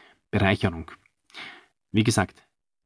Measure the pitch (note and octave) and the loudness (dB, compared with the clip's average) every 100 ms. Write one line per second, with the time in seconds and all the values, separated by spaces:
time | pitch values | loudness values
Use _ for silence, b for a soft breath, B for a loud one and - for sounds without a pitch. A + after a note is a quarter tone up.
0 | b b - G#2 F#2+ G2+ F#2+ E2 D#2 - | b b -4 0 2 2 0 -4 -14 -18
1 | _ _ _ B B B B _ _ G#2+ | _ _ _ B B B B _ _ 0
2 | G#2+ G#2+ F#2 - _ _ _ _ | 2 2 0 -6 _ _ _ _